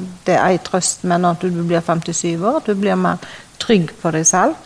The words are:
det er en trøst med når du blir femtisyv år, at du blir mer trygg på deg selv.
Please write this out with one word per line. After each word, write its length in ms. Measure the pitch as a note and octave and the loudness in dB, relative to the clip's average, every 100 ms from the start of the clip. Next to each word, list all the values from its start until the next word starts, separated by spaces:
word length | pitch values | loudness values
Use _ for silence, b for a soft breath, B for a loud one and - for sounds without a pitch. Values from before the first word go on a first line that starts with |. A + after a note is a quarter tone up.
| F#3 - - | -8 -6 0
det 100 | E3+ | 4
er 140 | F3+ | 4
en 80 | F3 | 2
trøst 440 | - F#3 - - | 0 -2 -2 -2
med 180 | F3+ F3 | 0 2
når 180 | F3+ E3+ | 2 0
du 240 | F#3 E3+ | -2 -2
blir 180 | E3+ E3+ | 0 0
femtisyv 600 | E3 E3 D#3+ E3 F3 E3 | 0 -2 -2 -4 -4 -2
år, 140 | G3+ D#4 | 0 0
at 80 | B3+ | -2
du 80 | |
blir 220 | G3 G3+ F#3 | -2 0 0
mer 240 | F3+ F3+ B B B - | 0 -2 B B B -8
trygg 320 | - G#3 D#3+ - | 2 2 2 -4
på 100 | F3 | -2
deg 140 | D#3+ E3 | 0 2
selv. 300 | F#3 A#3 D#4+ | 2 2 0